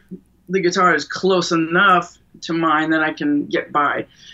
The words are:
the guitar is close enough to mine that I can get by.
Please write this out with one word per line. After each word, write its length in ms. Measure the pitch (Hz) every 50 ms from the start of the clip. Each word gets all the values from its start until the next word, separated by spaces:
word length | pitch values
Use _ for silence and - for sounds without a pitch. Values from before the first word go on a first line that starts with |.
| _ _ - - - _ _ _ _ -
the 100 | 180 190
guitar 340 | 165 175 175 196 185 180 165
is 120 | 151 139
close 480 | - - - - 185 190 180 170 - 175
enough 640 | 165 160 160 165 180 202 196 185 175 175 - - _ _ _ - -
to 100 | - -
mine 380 | 165 165 165 160 156 151 156 156
that 140 | 160 160 156
I 100 | 160 156
can 320 | - 156 147 147 147 143
get 260 | 143 - 165 - -
by. 340 | - 147 143 139 120 127 - - _ _ - -